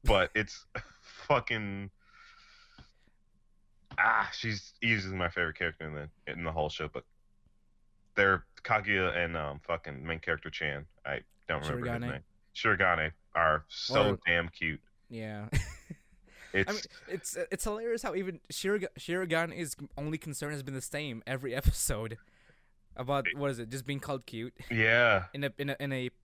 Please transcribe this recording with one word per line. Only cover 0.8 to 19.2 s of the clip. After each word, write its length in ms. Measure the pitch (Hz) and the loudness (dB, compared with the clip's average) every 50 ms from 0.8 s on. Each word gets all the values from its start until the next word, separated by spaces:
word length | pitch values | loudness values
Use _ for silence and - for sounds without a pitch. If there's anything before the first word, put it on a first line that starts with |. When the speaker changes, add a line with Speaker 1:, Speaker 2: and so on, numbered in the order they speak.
| - - - _ _ - - - - | -10 -10 -20 _ _ -20 -20 -18 2
Speaker 1:
fucking, 640 | - 147 123 117 - 120 110 107 101 98 98 98 95 _ _ _ _ - - - - - - - - - - - _ _ - - _ _ _ _ _ _ _ _ _ _ _ _ _ _ _ _ _ _ _ _ _ - - | 4 4 4 4 2 -2 -2 -2 -4 -4 -6 -8 -10 _ _ _ _ -20 -20 -20 -20 -20 -20 -20 -20 -20 -20 -20 _ _ -20 -20 _ _ _ _ _ _ _ _ _ _ _ _ _ _ _ _ _ _ _ _ _ 0 2
ah, 300 | 92 110 113 110 101 - - | 4 4 6 4 2 0 -4
she's 400 | - - 113 107 98 - - - _ | -4 -2 -2 -2 -4 -6 -14 -12 _
easily 340 | - 113 113 107 92 95 95 | 0 2 2 2 0 -2 -2
my 140 | 92 90 85 | 0 0 0
favorite 260 | - 90 87 80 80 | 0 0 -2 -2 0
character 300 | - 90 85 80 _ 78 | -2 -2 -2 -2 _ -8
in 80 | 78 76 | -8 -6
the, 380 | 73 73 76 - _ _ - | -8 -8 -10 -14 _ _ -10
in 120 | 64 82 85 | -8 -4 -4
the 80 | 80 | -4
whole 160 | 78 80 76 76 | 0 0 -2 -2
show. 220 | - - 78 76 | -2 -4 -6 -6
But 120 | - - - _ _ _ _ _ _ _ _ _ _ _ _ _ _ _ _ _ _ _ _ _ _ | -6 -10 -12 _ _ _ _ _ _ _ _ _ _ _ _ _ _ _ _ _ _ _ _ _ _
they're 300 | - 101 98 95 90 - _ _ - | 4 6 6 6 4 2 _ _ -14
Kaguya 540 | _ - 117 107 98 104 101 95 92 90 - | _ 0 2 2 2 2 2 4 4 2 2
and, 220 | 87 87 82 82 82 | 2 0 0 0 -2
um, 220 | 76 73 71 73 - | -4 -4 -6 -8 -4
fucking 400 | - 85 80 - 76 71 65 69 | -4 -4 -4 -4 -8 -10 -8 -6
main 120 | 82 82 82 | -6 -6 -6
character 320 | - - 82 78 - 80 | -2 -2 -2 -2 -2 -8
Chan. 340 | 76 - 85 76 69 71 71 - _ _ _ | -6 -4 -4 -4 -4 -4 -8 -12 _ _ _
I 140 | 71 71 58 - _ _ _ _ - | -6 -6 -6 -6 _ _ _ _ -4
don't 180 | 82 73 71 | -4 -2 -2
remember 200 | 78 73 69 64 | -2 -4 -2 -2
his 80 | 62 58 | -4 -4
Speaker 2:
Shirogane. 60 | 117 120 120 | -4 -4 -6
Speaker 1:
name. 80 | 69 67 - _ _ _ _ _ _ | -6 -8 -12 _ _ _ _ _ _
Shirogane 580 | - - 113 104 90 98 92 87 82 78 78 78 _ _ _ _ | -2 2 2 4 6 6 4 6 4 2 -2 -4 _ _ _ _
are 300 | 80 85 80 78 76 76 _ | 4 4 6 4 4 0 _
so 420 | - - - - 123 113 104 104 | -10 -8 -4 2 4 4 4 4
Speaker 2:
Or 80 | 98 92 _ | 2 0 _
Speaker 1:
damn 240 | 87 85 85 85 87 | 2 2 2 2 -2
cute. 320 | - - - 82 76 - _ _ _ _ _ _ | -6 -6 -4 -4 -4 -6 _ _ _ _ _ _
Speaker 2:
Yeah. 380 | 120 113 110 107 107 104 104 107 | -10 -10 -8 -8 -8 -8 -8 0
<laughs> 60 | - - - - - - - _ - - _ _ - _ _ - - - - - - | 0 0 0 0 -8 -16 -16 _ -18 -18 _ _ -20 _ _ -20 -20 -20 -18 -2 0
Speaker 1:
It's 140 | 190 190 - | 0 0 2
Speaker 2:
I 40 | 208 | -2
mean, 80 | 214 - - - - - - | -6 -6 -10 -16 -20 -10 -8
it's, 300 | 185 185 - - - - 175 - | -8 -8 -6 -6 -6 -6 -4 -4
it's 140 | 196 180 - | -4 -4 -2
hilarious 380 | 226 208 214 226 233 233 233 | -4 -4 -4 -2 -2 -2 -2
how 120 | - 226 151 | -2 -2 -2
even 240 | 185 196 185 180 156 _ - | -2 -2 -4 -6 -8 _ -10
Shiroga-, 320 | - - - 190 208 214 180 - _ - | -8 -4 0 0 0 0 0 -4 _ -10
Shirogane 560 | - - 170 180 | -6 -2 -2 -2